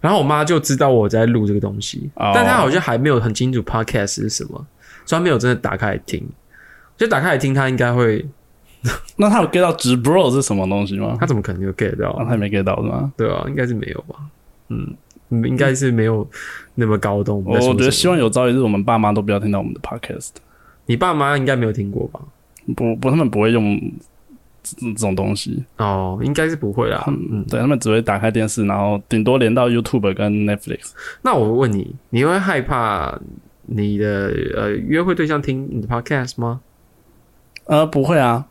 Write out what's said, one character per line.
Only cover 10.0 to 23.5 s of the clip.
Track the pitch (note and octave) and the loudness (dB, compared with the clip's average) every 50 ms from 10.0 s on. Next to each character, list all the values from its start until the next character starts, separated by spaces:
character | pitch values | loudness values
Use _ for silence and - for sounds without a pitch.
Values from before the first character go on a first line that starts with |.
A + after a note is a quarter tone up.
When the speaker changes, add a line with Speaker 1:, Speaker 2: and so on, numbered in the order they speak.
| A#2 C3 D#3+ F#3+ F3+ C3 | 2 4 4 4 4 4
Speaker 2:
是 | A#2+ C#3 C3 | 2 2 0
什 | - G#2+ | 0 0
么 | G2 F#2+ F#2 | -2 0 0
东 | G2 G2+ G2+ | 0 -2 -2
西 | F#2+ G2 F#2+ | -2 -4 -4
吗？ | G#2 G#2+ A2+ A2 | -4 -4 -2 -2
Speaker 1:
她 | - | 0
怎 | - C#3 | 0 0
么 | G#2+ | 0
可 | G2 - F#2 | 0 -2 -4
能 | F2+ F#2+ | -4 -4
有 | G2 F#2 | -4 -2
get | - A2 G2 F#2+ | -2 -2 -2 -2
到？ | - G#2 - - - | -2 -2 -4 -2 -4
Speaker 2:
那 | A#2+ | -2
她 | A2+ A#2+ | -2 0
没 | A2 G#2 G#2 | 0 0 0
get | G2+ G2+ F#2+ | 0 0 0
到 | F#2+ F#2+ - A2 | 0 0 -2 -2
是 | A2 | -2
吗？ | A#2+ B2+ C#3 C#3 C3+ | -2 -2 -4 -4 -2
Speaker 1:
对 | - A2+ G#2+ | -2 -2 -2
啊， | F2+ F2 - - | 0 -2 -4 -4
应 | C#3 | -2
该 | D3 B2+ | -2 -2
是 | A#2+ A#2+ | -2 -2
没 | G#2+ - | -4 -4
有 | - - - - | -6 -8 -10 -10
吧。 | - - - D3 D3 - _ _ _ - _ _ _ | -12 -16 -16 -16 -18 -20 _ _ _ -20 _ _ _
嗯， | A#2 A2 - - - - _ _ - - _ _ B2 A#2 A2+ B2 | -8 -6 -6 -8 -10 -14 _ _ -20 -20 _ _ -2 0 0 0
应 | B2+ | 0
该 | B2 C#3 C#3 C3 | 2 2 2 2
是 | C3 C#3 C3 | 2 0 0
没 | A#2+ A2+ A2 | 2 2 2
有 | A2 A2+ G#2+ G2+ - - - - - - - - _ _ | 2 2 0 -2 -6 -10 -16 -16 -14 -16 -16 -18 _ _
那 | - A#2+ | -2 0
么 | A2 G#2+ G2+ | 2 2 2
高 | - G#2+ G2+ G#2 G2+ | 0 0 0 0 0
动， | G#2+ G#2 G2+ F#2+ | 0 -2 -2 -2
Speaker 2:
嗯。 | F#2+ - | 0 2
Speaker 1:
在 | A#2+ | 2
说 | |
什 | B2 B2+ | 4 4
么。 | B2+ | 4
Speaker 2:
我 | G2+ | 4
觉 | B2 | 4
得 | C3+ | 2
希 | C3 - - | 2 2 2
望 | F3+ F3+ E3 | 2 4 4
有 | B2+ A2+ | 2 2
朝 | G#2 B2 B2+ B2 | 2 2 2 2
一 | A#2+ | 2
日 | C3 | 2
我 | C3 A2 | 2 2
们 | G#2 G2 G2 | 2 0 2
爸 | - A#2+ A2 | 2 2 2
妈 | G#2+ G#2 G#2 | 4 2 2
都 | G#2+ G2+ | 2 2
不 | G#2 | 2
要 | G#2 G2+ | 0 0
听 | G2+ G#2 | 0 0
到 | G2+ G2 | -2 -2
我 | - | -2
们 | A#2 - | -4 -8
的 | - | -8
Podcast。 | - - - A#2 - - - - - - - - _ _ _ _ _ - _ _ _ | -10 -10 -10 -10 -10 -10 -12 -12 -12 -14 -18 -20 _ _ _ _ _ -20 _ _ _
Speaker 1:
你 | - A#2+ | -2 0
爸 | A#2 F3+ F3+ E3+ | 2 2 2 2
妈 | D3+ C#3+ C#3 C#3+ C#3+ | 2 2 2 2 2
应 | C3 | 2
该 | B2+ C3+ | 0 2
没 | B2+ A#2+ | 2 2
有 | A2 G#2 | 0 0
听 | A2+ G2+ G2+ | -2 -4 -4
过 | G2+ - - - | -4 -4 -6 -6
吧？ | - - - - _ _ _ _ _ - _ - - | -8 -12 -16 -16 _ _ _ _ _ -14 _ -8 -4
Speaker 2:
不， | - B2 A#2 A2+ | -2 0 -2 -2
不， | A2+ B2+ C3+ | 0 0 2
他 | C3+ | 2
们 | E3 D#3+ B2 | 2 2 2
不 | G2+ G#2 | 2 2
会 | G#2+ A2+ | 2 4